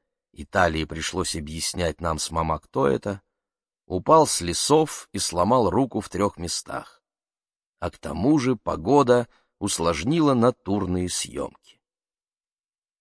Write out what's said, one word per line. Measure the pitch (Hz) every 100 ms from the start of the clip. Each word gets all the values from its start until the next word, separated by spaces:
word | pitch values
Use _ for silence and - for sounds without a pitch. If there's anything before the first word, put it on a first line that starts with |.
| _ _ _
и | - 73
Талии | 101 87 78
пришлось | 78 80 - 92 87 85
объяснять | 73 80 - 95 85 -
нам | 82 78
с | -
«Мама, | 82 80 76
кто | _ 131 135
это?» | 117 101 98 _ _ _ _ _ _
упал | - 90 - 160 143
с | -
лесов | 87 82 - 156 156 - -
и | 101
сломал | - 85 95 127 101
руку | 95 80 107
в | -
трех | 90 101 -
местах. | 85 - - - - _ _ _ _ _ _ _ _ -
А | 87
к | -
тому | 73 78 117 151
же | 123 120
погода | - 82 85 143 123 123 117 _ _ -
усложнила | 98 - 85 78 107 165 147
натурные | 127 120 - - 101 90 90 90
съемки. | - - 65 67 - _ _ _ _ _ _ _ _ _ _ _ _ _ _